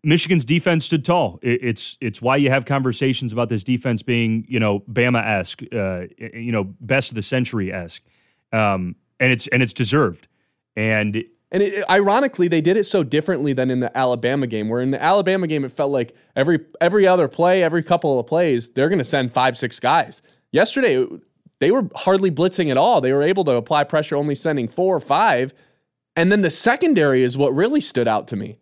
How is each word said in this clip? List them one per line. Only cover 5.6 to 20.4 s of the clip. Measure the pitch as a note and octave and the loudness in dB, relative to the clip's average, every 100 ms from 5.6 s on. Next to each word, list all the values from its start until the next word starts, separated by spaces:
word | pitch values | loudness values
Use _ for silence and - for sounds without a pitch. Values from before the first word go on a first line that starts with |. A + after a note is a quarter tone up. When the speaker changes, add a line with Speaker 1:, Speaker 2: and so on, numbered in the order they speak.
Speaker 1:
uh, | - A2+ F#2+ F#2 F2+ _ | -10 -6 -4 -6 -10 _
y-, | A2 | -16
you | A#2 A#2 | -10 -4
know, | A2+ G2 - | -4 -4 -8
best | A2 C3 B2+ | -2 -2 -2
of | |
the | A2+ | -8
century-esque. | G2 C3 B2 A2+ F#2 F#2+ E2+ - _ _ _ _ _ | -4 -2 -2 -4 -4 -6 -12 -18 _ _ _ _ _
Um, | A2 G#2 F#2+ F2 - _ _ | 0 0 0 -4 -10 _ _
and | B2+ | 0
it's, | A#2+ - | 0 0
and | B2 | 0
it's | B2+ | 0
deserved. | - A2+ C#3+ A#2+ F2 _ _ _ _ _ | -2 0 2 0 -2 _ _ _ _ _
And | - A2 A2 G#2 G#2+ - _ _ | -4 0 0 0 -2 -8 _ _
Speaker 2:
And | F#3 | 0
it, | G3+ G3 - | 0 -2 0
ironically, | F#3+ G3+ A3 C#4 - F3 | 2 4 2 0 0 0
they | E3 | 2
did | D#3 G3+ | 2 0
it | |
so | G3+ G3+ | 0 -2
differently | C3+ C#3+ D3+ E3 D3 | 0 -2 0 -2 -2
than | C3 B2+ | 0 0
in | B2+ | -2
the | B2 - | -2 -2
Alabama | B2+ A#2+ A#2+ C#3 B2+ | -2 0 -2 -2 -2
game, | A2 G#2+ | -4 -4
where | A#2 | -2
in | C3 | -2
the | C3+ | -2
Alabama | D#3 G3+ F#3 F#3+ F3 | 2 2 2 0 -2
game, | D3+ | -4
it | C3 | -4
felt | - C#3+ | -4 -2
like | C#3 A#2+ - _ | -2 -4 -10 _
every, | - C3+ D#3+ D#3 - | -2 2 0 -2 -2
every | E3+ G#3 F#3+ | 0 4 4
other | F3+ C#3+ | 4 2
play, | - E3+ F#3 | 2 2 4
every | E3 E3+ | 2 0
couple | D#3 E3+ D#3 C3 | 0 0 2 -2
of | A#2+ | 0
plays, | D#3+ F3 B2 A#2 | 0 2 0 -2
they're | - D3 | -2 0
gonna | F#3+ | 0
send | B2+ C#3+ B2+ | 0 -2 0
five, | B2 C3 A#2+ | 0 0 0
six | B2 - | -8 -2
guys. | A#2+ D#3+ C3 - _ _ | 0 2 0 -10 _ _